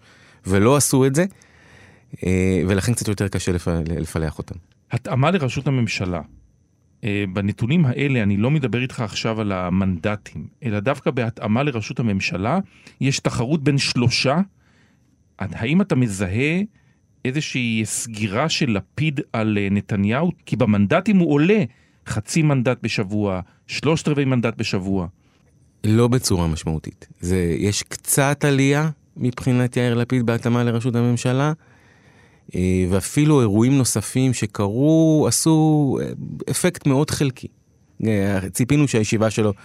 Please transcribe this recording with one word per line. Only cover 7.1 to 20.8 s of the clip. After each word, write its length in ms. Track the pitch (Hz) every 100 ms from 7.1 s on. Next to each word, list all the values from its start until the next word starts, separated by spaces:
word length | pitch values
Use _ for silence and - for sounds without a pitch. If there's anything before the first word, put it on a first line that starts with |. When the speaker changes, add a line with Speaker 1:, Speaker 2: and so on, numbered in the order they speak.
| 101 101
Speaker 2:
בנתונים 540 | 98 98 - 117 175 135
האלה, 360 | 143 139 123
אני 140 | 101 98
לא 140 | 120
מדבר 320 | 156 127 117
איתך 180 | 131 -
עכשיו 400 | 107 - 113 110
על 120 | 104
המנדטים, 920 | 92 90 92 95 87 104 104 - - - _
אלא 160 | 117 104
דווקא 300 | 107 143 170
בהתאמה 520 | 127 113 - 107 113
לראשות 380 | 147 117 - 139
הממשלה, 580 | 117 98 - 87 107 180 196 _ - -
יש 180 | 131 131
תחרות 440 | 143 123 120 160
בין 140 | 139 139
שלושה. 600 | - 127 120 - 127 160 196 _ _ _ _ _ _ _ _ -
האם 420 | 98 87 117 175
אתה 160 | 202 135
מזהה 640 | 120 95 95 107 147 175 214 _ _ _ _ _
איזושהי 580 | 127 143 - 135 120 110
סגירה 640 | 107 - 117 107 104 104 160
של 220 | - 143
לפיד 500 | 98 - - 156 143 -
על, 260 | 110 110 104
אה, 80 | 98
נתניהו? 640 | 101 - 101 101 123 175 - -
כי 100 | 110
במנדטים 640 | 113 104